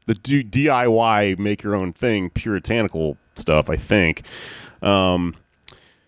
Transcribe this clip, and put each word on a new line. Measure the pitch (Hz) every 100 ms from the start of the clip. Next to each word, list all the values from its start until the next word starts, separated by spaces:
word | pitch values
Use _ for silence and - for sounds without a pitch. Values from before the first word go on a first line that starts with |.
| -
the | 110
do, | 131 143
D | 113 123 151
I | 127 123
Y, | 110 113 107 101 95
make | 101 104
your | 104 101
own | 92
thing, | - 123 107 90
puritanical | - 113 98 - 117 101 80 78 71 _ -
stuff, | - 78 76
I | 78
think. | - 101 82 76 - - - - - -
Um, | - 98 92 90 87 - _ _ - - _ _